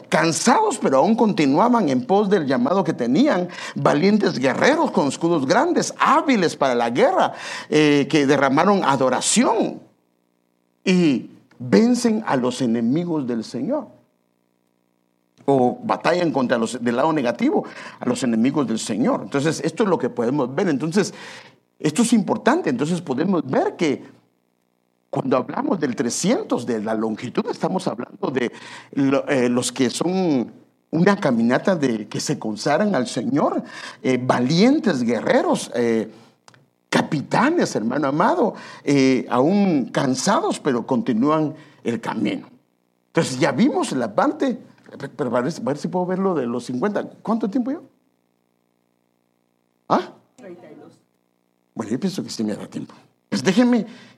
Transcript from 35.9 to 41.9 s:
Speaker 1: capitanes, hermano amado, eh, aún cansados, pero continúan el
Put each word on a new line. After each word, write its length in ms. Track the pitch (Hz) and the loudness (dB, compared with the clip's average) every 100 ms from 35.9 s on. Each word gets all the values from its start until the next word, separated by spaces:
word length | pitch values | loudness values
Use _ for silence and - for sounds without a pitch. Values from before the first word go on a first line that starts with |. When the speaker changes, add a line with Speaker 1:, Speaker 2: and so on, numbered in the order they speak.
| 113 - - - _ _ - _ _ _ | 0 -2 -10 -20 _ _ -20 _ _ _
Speaker 1:
capitanes, 840 | - 120 151 104 - 262 339 202 | -2 0 -4 -2 0 2 2 0
hermano 340 | 120 110 139 139 | -2 -4 -2 0
amado, 460 | 151 226 349 240 - - - | 2 2 2 -2 -4 -14 -6
eh, 420 | - 139 131 131 - | 0 4 4 2 0
aún 560 | 117 147 202 196 147 - | 2 2 4 2 2 0
cansados, 760 | 156 139 127 185 254 403 226 | -2 0 0 0 0 0 -2
pero 260 | 151 120 - | -2 -2 0
continúan 680 | 123 - 110 143 156 151 143 - _ | -2 0 0 2 2 0 -6 -18 _
el 160 | - | -6